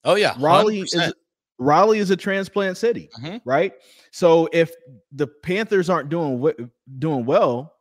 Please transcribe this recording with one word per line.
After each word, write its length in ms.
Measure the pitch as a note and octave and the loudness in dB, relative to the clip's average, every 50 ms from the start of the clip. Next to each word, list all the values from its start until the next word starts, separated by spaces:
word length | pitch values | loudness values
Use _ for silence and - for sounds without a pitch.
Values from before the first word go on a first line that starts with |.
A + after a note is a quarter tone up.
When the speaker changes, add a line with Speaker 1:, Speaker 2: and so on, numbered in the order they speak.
| _ | _
Speaker 1:
Oh, 100 | C#3+ F3+ | 2 2
yeah, 180 | G#3 G3+ C#3+ - B2 | 2 2 0 0 0
Speaker 2:
Raleigh 400 | C3+ D3+ F3 G3 G#3+ G#3+ A3 G3 | 2 4 4 4 4 2 0 -4
is, 140 | F#3 - - | -6 -4 -2
Speaker 1:
hundred 80 | E3+ | -2
percent. 140 | E3+ D#3 - _ _ _ _ _ _ _ _ - | -2 -2 -4 _ _ _ _ _ _ _ _ -4
Speaker 2:
Raleigh 400 | B2 C#3 D3 E3+ G3 A3 A3 G#3+ | 0 2 4 4 4 4 2 2
is 100 | G#3 F3+ | 2 -2
a 60 | G3 | -2
transplant 640 | F3+ - G3+ F#3+ G3 G3 F#3+ _ G3+ G3 F#3+ F#3 | -2 -2 -4 -4 -4 -6 -4 _ -4 -4 -4 -4
city, 320 | - A3 A#3 A3+ - D#2 _ - A#2 | -4 -4 -4 -4 -4 -10 _ -20 -14
Speaker 1:
Mm-hmm. 180 | A#2+ D#3+ G3 A#3+ _ | -14 -12 -14 -12 _
Speaker 2:
right? 300 | - - D3+ F3+ F#3+ - _ _ _ _ _ _ _ | -2 0 0 0 -2 -4 _ _ _ _ _ _ _
So 360 | - - F3+ E3+ E3 E3 E3 E3 D#3 | -6 0 4 4 6 4 4 2 2
if 180 | E3 E3 D#3+ - - _ - C3 - _ _ | 0 0 0 -4 -20 _ -20 -20 -20 _ _
the 160 | C#3+ C3+ D3 | -8 -6 -6
Panthers 640 | - _ _ - E3+ F3+ G#3 A3 G#3+ G#3+ F#3+ F3 E3 | -8 _ _ -6 -4 -4 -4 -2 0 0 0 0 0
aren't 200 | F3+ D#3+ C3+ C#3+ | -2 -2 -2 -4
doing 280 | D#3+ E3+ E3 C#3+ C3 | -4 -4 -2 -4 -4
w-, 320 | A#2+ C3 D#3+ - - A#2+ B2 _ _ _ - C3+ C3 | 0 -2 -2 -2 -2 -12 -16 _ _ _ -20 -10 -6
doing 260 | C#3+ D#3+ D3+ C3 A2+ | -4 -2 -2 -2 -2
well 500 | B2 D#3 G#3 G#3 C#3+ A#2+ A#2+ C#3+ E3 _ _ | 0 2 2 2 2 0 -4 -6 -12 _ _